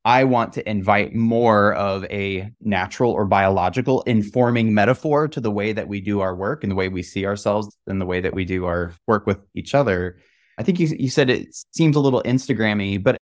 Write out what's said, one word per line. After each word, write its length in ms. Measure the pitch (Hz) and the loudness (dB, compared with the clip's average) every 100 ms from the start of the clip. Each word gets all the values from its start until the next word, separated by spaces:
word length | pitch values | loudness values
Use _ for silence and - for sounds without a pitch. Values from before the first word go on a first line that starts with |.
I 200 | 113 123 | 2 4
want 280 | 135 123 110 | 4 2 -2
to 140 | - 104 | -6 -6
invite 460 | 104 95 101 104 | -2 2 2 2
more 580 | 117 113 113 120 107 101 | 0 0 2 4 4 4
of 300 | 80 101 98 95 | 2 -2 -4 -4
a 400 | 101 98 95 98 - | -6 -4 -4 -8 -8
natural 520 | 107 95 92 - 123 | -2 -2 -2 0 0
or 120 | 92 | 0
biological 800 | 104 98 95 95 92 107 127 131 | 2 4 4 2 0 0 0 0
informing 720 | - 113 101 127 120 120 113 | 2 0 0 0 2 2 2
metaphor 520 | 104 101 127 160 147 156 | 4 2 2 0 0 0
to 120 | 147 | -2
the 120 | 113 | -4
way 200 | 104 104 | -2 -2
that 160 | 110 98 | -4 -6
we 140 | 101 | -6
do 180 | 95 101 | -2 -2
our 140 | 95 | -2
work 300 | 90 98 151 | -4 -6 -4
and 60 | 104 | -4
the 60 | 95 | -2
way 120 | 92 | -2
we 140 | 92 | -4
see 220 | 90 - | -6 -6
ourselves 500 | 95 104 - 104 104 - - | -4 -2 -2 -2 -4 -12 -8
and 120 | 98 | -6
the 60 | 90 | -4
way 140 | 90 | -2
that 140 | 92 | -4
we 100 | 95 | -4
do 220 | 90 92 90 | -4 -4 -2
our 260 | 87 85 85 - | -4 -4 -8 -2
work 200 | 107 - | 0 0
with 120 | 95 _ | -4 _
each 200 | - - | -14 -2
other. 440 | 139 127 90 87 90 _ _ _ - | 0 2 0 -4 -8 _ _ _ -6
I 40 | |
think 160 | 113 180 | -2 0
you, 100 | 165 | -2
you 200 | 156 131 | -2 -2
said 220 | 139 131 | 2 2
it 260 | 120 - - - | 0 -4 -16 -10
seems 260 | - 160 147 | 0 2 4
a 40 | |
little 220 | 139 127 | 4 2
Instagram-y, 760 | - 127 - 110 110 104 98 98 | 0 -2 0 -2 0 0 -2 0
but 180 | 98 120 - | 0 -2 -6